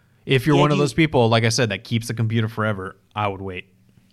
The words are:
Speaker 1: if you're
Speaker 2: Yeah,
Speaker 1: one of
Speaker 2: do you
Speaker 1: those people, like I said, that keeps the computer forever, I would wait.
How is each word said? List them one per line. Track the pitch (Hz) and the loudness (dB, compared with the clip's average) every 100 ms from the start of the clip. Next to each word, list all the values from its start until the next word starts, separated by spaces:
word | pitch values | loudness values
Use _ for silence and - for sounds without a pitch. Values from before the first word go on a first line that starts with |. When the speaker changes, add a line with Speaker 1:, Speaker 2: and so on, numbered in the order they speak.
| _ _ - | _ _ -2
Speaker 1:
if | 135 156 | 0 2
you're | 143 | 4
Speaker 2:
Yeah, | |
Speaker 1:
one | 147 | 4
of | 143 | 2
Speaker 2:
do | |
you | |
Speaker 1:
those | 143 | 0
people, | 135 156 143 113 | 0 2 4 4
like | 113 | 4
I | 113 | 2
said, | 110 120 | 0 -2
that | 95 | -4
keeps | - 117 117 | -4 -4 -4
the | 117 | -4
computer | 113 113 110 | -2 0 -2
forever, | 110 110 98 95 - _ 110 | -2 -4 -4 -8 -14 _ -4
I | 104 | -4
would | 95 | -4
wait. | 95 92 - _ _ _ _ | -10 -12 -14 _ _ _ _